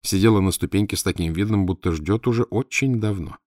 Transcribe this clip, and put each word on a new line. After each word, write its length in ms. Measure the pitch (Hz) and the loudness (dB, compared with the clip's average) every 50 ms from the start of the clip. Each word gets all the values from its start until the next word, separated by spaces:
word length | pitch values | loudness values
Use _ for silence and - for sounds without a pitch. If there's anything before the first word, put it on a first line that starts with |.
Сидела 400 | - - - 95 98 117 110 101 | -4 0 2 4 6 6 6 6
на 100 | 95 95 | 4 2
ступеньке 440 | 87 - - - - 101 104 101 - | 0 -2 -4 -2 0 -2 0 0 -4
с 80 | - - | -4 -2
таким 300 | 95 87 - 87 82 80 | -4 -2 -2 -2 -2 -2
видом, 320 | 85 101 107 110 101 95 | -2 -2 0 2 0 2
будто 260 | 90 92 - - 90 | 0 -2 -2 -2 -4
ждет 360 | 82 78 76 87 104 113 - | -4 -2 -2 -2 -2 0 0
уже 160 | 127 117 117 120 | 0 0 0 -2
очень 560 | - - 110 131 _ - - 139 135 123 113 | 0 -2 -4 -4 _ -4 -2 0 0 0 0
давно. 380 | 110 107 101 95 78 - - - _ | 0 -2 -2 -4 -6 -10 -12 -16 _